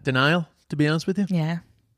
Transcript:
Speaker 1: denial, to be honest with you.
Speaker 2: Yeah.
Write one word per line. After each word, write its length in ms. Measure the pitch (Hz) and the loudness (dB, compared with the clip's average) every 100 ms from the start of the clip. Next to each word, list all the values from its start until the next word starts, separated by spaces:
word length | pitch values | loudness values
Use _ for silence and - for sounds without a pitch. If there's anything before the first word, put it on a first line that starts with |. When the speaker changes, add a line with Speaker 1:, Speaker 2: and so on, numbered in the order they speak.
Speaker 1:
denial, 420 | - 131 139 175 160 _ _ | -2 2 2 2 -2 _ _
to 80 | 143 | 0
be 100 | 147 | 0
honest 220 | 160 - | 0 -2
with 100 | 190 | -2
you. 80 | 196 | 0
Speaker 2:
Yeah. 300 | 175 156 170 - _ _ | 0 -2 -4 -10 _ _